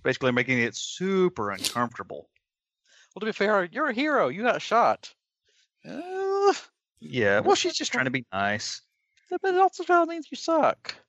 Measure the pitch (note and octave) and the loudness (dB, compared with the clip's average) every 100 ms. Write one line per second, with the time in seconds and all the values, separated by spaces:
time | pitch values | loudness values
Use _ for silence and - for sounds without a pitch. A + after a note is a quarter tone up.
0 | A#2+ B2+ C3 B2 B2 B2+ A#2 - - - | -4 0 0 0 0 0 -2 -4 -10 -6
1 | F#3 F#3+ F3+ F3+ G#2 F#2+ - A#2+ A#2+ - | -2 2 0 0 -4 -4 -4 -2 -4 -6
2 | - D2 - _ _ _ _ _ _ _ | -14 -14 -16 _ _ _ _ _ _ _
3 | _ - A3 G3 G3+ G#3 F3 F3+ D4+ A3 | _ -10 -6 0 2 2 0 -2 -2 -2
4 | D4+ C#4 D3+ E3+ A#3 D#3 - A3+ F3+ G#2 | 0 2 0 0 0 0 0 2 4 2
5 | - - _ _ _ _ _ _ - - | -4 -20 _ _ _ _ _ _ -16 -14
6 | F4 F#4+ G4 G4 G4+ - - _ _ _ | -10 -6 -2 2 2 2 -2 _ _ _
7 | - B2+ G2+ G2+ E4+ G4 F4+ - D4 B3 | -8 0 4 4 4 2 2 -4 -4 -2
8 | - C3 B2 F#2+ G2+ G#2 - - - _ | -2 -2 -4 -4 -2 -2 -6 -12 -16 _
9 | _ _ _ F4+ G4 F4+ F#4+ - F4 F4 | _ _ _ -6 0 2 2 2 2 2
10 | E4 E4+ C#4+ - - E4 D3+ - - - | 2 -2 -12 -8 -2 2 2 0 -6 -16